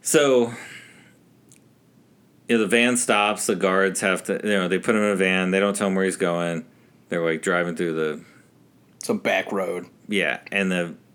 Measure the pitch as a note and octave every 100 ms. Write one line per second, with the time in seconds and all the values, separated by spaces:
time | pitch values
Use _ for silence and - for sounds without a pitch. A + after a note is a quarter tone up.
0 | - D#3 C#3+ C3 A#2 A#2+ - - - -
1 | - _ _ _ _ - _ _ _ _
2 | _ _ _ _ _ A#2 G#2 A#2 A#2+ B2
3 | - G#2+ G#2 G#2+ - G2 F#2+ F#2+ G2 F#2
4 | G2+ F#2 - G2 G#2+ G2+ F2+ F#2 - A2
5 | G#2 G2 F#2 F#2 F#2 F#2+ G2+ G2+ G#2 F#2+
6 | F#2+ F#2 F2+ E2+ E2+ E2+ - _ _ _
7 | _ F2 E2 D#2+ F2 F2+ F2 E2 F2 D#2+
8 | D#2 D2+ - - _ _ _ _ _ _
9 | - G#2+ A2+ F#2+ F#2+ G2+ F2+ F2+ E2+ _
10 | - G#2 E2 B1 - G2+ F#2+ F#2 E2+ D#2
11 | _